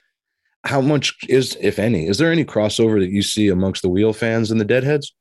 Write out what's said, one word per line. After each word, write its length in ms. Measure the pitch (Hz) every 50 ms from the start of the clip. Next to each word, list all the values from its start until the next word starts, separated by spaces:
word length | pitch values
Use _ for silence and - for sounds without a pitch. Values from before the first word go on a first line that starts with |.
| _ _ _ _ _ _ _ _ _ _ _ _ -
How 160 | - 131 139
much 340 | 131 143 151 139 - - - - - -
is, 280 | - 135 127 - - -
if 180 | - 101 101 104
any, 280 | 101 117 117 85 78
is 100 | 90 104
there 140 | 113 160 165
any 120 | 165 165 139
crossover 560 | - - 113 107 107 - - 113 113 110 104
that 120 | 92 90
you 100 | 98 101
see 260 | 101 - - 110 107
amongst 340 | 101 92 90 95 95 92 -
the 80 | - 92
Wheel 220 | 90 98 107 110
fans 400 | 104 - 117 113 113 113 113 104
and 80 | 110 113
the 60 | 107
Deadheads? 480 | 104 120 127 131 143 151 147 139 - - _